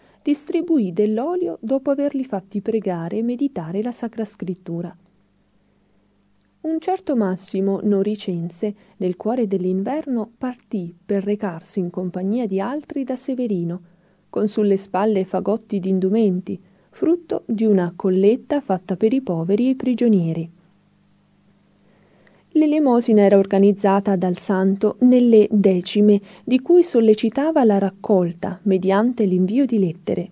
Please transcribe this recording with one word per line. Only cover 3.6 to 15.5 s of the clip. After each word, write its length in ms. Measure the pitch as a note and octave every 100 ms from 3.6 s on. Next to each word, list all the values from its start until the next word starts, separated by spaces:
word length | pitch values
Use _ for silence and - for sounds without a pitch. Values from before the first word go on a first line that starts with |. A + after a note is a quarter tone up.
| D#3+ F#3
la 120 | A#3+
Sacra 320 | A#3+ A#3 A3+
Scrittura. 680 | G#3+ - F3+ F3+ - E3+ E3+ - _ _ _ _ _ _ _ _ _ _ _ _ _ _ _ _
Un 180 | D#4 D#4+
certo 340 | - F#4+ -
Massimo 640 | B3+ G3 F#3 - G3 G3 G3
Noricense, 920 | G#3+ G3 G3+ G#3 - F3 E3+ - G#3 G#3 _ -
nel 200 | F3+ F3+
cuore 300 | G#3+ B3+ A3
dell'inverno, 800 | F#3+ F#3 F#3 G3+ D4 D#4 A#3+ G#3 -
partì 560 | B3+ B3 - G#3 E3+ - -
per 160 | G3+
recarsi 560 | G3 G#3 G3+ E3 - -
in 120 | F3
compagnia 560 | F#3 F3+ F3+ F#3+ A#3 A#3
di 120 | F#3+
altri 460 | G#3 D4 - C#4+
da 100 | B3+
Severino, 640 | B3+ - B3+ B3 F#3 E3+ F3 - _ _ _ _
con 200 | - G#3
sulle 300 | G#3+ G#3 G3
spalle 460 | G3 F#3 G#3+ G3+
fagotti 540 | F#3 F#3 F#3